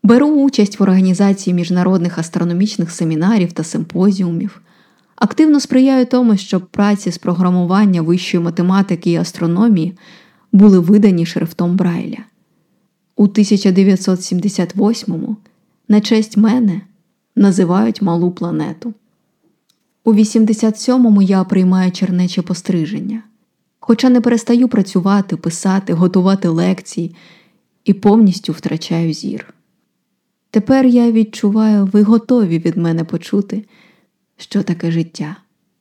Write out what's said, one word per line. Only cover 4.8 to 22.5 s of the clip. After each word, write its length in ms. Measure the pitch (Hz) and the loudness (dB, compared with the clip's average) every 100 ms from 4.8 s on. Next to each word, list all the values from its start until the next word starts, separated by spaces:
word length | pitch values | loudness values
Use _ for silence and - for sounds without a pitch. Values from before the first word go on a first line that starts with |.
| _ _ _ - | _ _ _ -6
Активно 440 | 214 - 311 294 | -6 2 2 2
сприяю 460 | - 254 269 262 247 | 2 2 2 2 0
тому, 320 | 254 240 196 | 0 2 0
щоб 280 | - 185 185 | -2 -6 -6
праці 460 | - 208 202 180 | -2 0 0 -4
з 60 | 170 | -6
програмування, 840 | - 175 180 180 175 190 208 180 | -4 -2 0 0 0 2 2 2
вищої 420 | 160 180 - 180 | 0 -2 -2 -2
математики 680 | 170 170 180 190 196 170 175 | -2 -2 0 0 0 -2 -2
і 40 | 170 | -2
астрономії 840 | 170 - 170 170 233 196 160 - - - _ _ _ | -4 -4 -4 0 2 2 -2 -8 -20 -20 _ _ _
були 280 | 190 208 190 | 6 6 6
видані 460 | 170 208 208 180 165 | 4 4 4 2 -2
шрифтом 500 | 175 170 - 175 180 | -4 -8 -4 -4 -2
Брайля. 420 | 180 170 - - - _ _ _ _ _ _ _ _ - | -2 -4 -8 -14 -18 _ _ _ _ _ _ _ _ -2
У 120 | 202 | 0
тисяча 440 | 220 202 202 202 | 2 0 2 2
дев'ятсот 520 | 185 190 190 190 180 | 2 2 2 0 -4
сімдесят 520 | - 180 202 - 175 190 | -4 -4 -4 -4 -6 -2
восьмому 600 | 202 226 - 165 - 214 _ _ _ _ _ | -2 -2 -6 -8 -8 -10 _ _ _ _ _
на 140 | 208 | 0
честь 360 | 208 220 214 208 | 2 0 0 0
мене 440 | 220 254 220 165 - _ _ _ _ - | 2 2 0 -2 -10 _ _ _ _ 0
називають 680 | 196 185 170 185 226 208 | 2 2 0 0 0 -2
Малу 300 | 185 170 175 | -2 0 -2
планету. 600 | 180 170 160 151 160 240 214 _ _ _ _ _ _ _ _ _ _ | -4 -6 -6 -6 -8 -14 -14 _ _ _ _ _ _ _ _ _ _
У 100 | - | 0
вісімдесят 680 | 208 214 226 220 214 220 214 | 2 2 2 0 2 -2 -2
сьомому 420 | - 254 240 202 | -2 2 4 4
я 220 | 190 190 | 4 2
приймаю 480 | 185 190 185 185 185 | 0 0 2 2 0
чернече 500 | 180 190 180 180 185 | -2 -2 0 -2 -4
постриження. 840 | 156 | -6